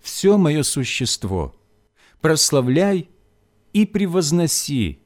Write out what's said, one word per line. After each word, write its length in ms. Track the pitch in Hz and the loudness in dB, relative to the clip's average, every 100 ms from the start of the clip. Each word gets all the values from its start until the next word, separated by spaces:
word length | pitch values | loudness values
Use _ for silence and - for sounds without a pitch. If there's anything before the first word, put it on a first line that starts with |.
Все 360 | - - 190 202 | -12 -2 2 4
мое 260 | 170 151 | 4 2
существо, 920 | 135 - 127 - 120 - 101 92 73 - _ _ _ _ _ _ | -2 -2 -4 -4 -4 -4 -4 -4 -6 -10 _ _ _ _ _ _
прославляй 880 | 156 156 - 143 123 139 202 190 156 _ _ _ _ _ _ | 0 0 2 0 2 2 2 0 -4 _ _ _ _ _ _
и 140 | 208 208 | 0 0
превозноси 1120 | 202 196 175 151 170 165 - - 139 92 71 | 0 0 0 0 0 0 -2 -4 -2 -2 -6